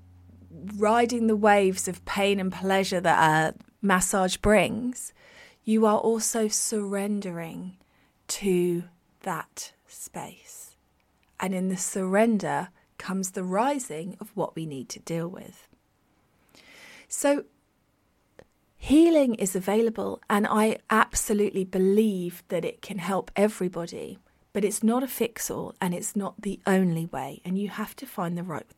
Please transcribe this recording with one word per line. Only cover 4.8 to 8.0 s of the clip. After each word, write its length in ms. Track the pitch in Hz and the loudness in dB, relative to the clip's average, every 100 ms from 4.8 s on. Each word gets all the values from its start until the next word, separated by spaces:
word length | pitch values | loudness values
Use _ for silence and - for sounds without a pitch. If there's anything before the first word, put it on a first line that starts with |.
| 247 254 - _ - - - _ | -6 -8 -14 _ -20 -20 -20 _
you 220 | - 220 220 | 0 4 4
are 140 | 214 | 4
also 480 | 220 226 220 233 214 | 2 0 0 0 0
surrendering 1300 | - - 220 196 196 202 208 190 170 165 175 185 - _ _ | -2 -2 -4 -2 -4 -2 -4 -4 -8 -10 -10 -12 -14 _ _